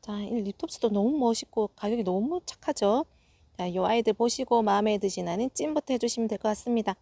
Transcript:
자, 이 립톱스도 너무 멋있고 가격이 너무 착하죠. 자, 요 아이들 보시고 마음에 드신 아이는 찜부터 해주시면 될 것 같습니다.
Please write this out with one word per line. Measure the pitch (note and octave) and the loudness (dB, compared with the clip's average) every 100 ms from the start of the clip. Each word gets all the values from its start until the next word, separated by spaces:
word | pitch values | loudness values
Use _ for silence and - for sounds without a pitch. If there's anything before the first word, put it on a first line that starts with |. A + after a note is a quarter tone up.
자, | - G#3 | -10 -8
이 | G#3 | -4
립톱스도 | A#3+ G3 - E4 - A#3 | -4 -4 -6 -8 -2 0
너무 | G3+ G#3 D4+ | 2 2 2
멋있고 | A#3+ A3+ - - G#3 _ | 2 0 -2 -2 -2 _
가격이 | G#3 A#3 | -4 -2
너무 | F#3+ F#3 A#3 F4+ - | 0 0 0 -4 -6
착하죠. | - - G4 G3+ A3+ E4 _ _ _ _ - | -10 -6 0 2 2 0 _ _ _ _ -6
자, | F3+ | -4
요 | F3+ F#3 | 0 2
아이들 | A3+ A3+ | 2 2
보시고 | G#3 A#3 - C4 A#3 | 2 0 0 0 2
마음에 | G#3+ G3 G#3+ G#3 | 4 4 4 2
드신 | G3 F#3 F3 | -2 -4 -4
아이는 | F3 B3+ | -2 -2
찜부터 | - D4+ D4+ - | -2 -2 -2 -2
해주시면 | B3 A#3+ A#3 A3+ | -2 -2 -2 -4
될 | G3+ | -2
것 | A3 | -2
같습니다. | G#3+ - A#3 G#3+ F#3+ | -4 0 0 0 -4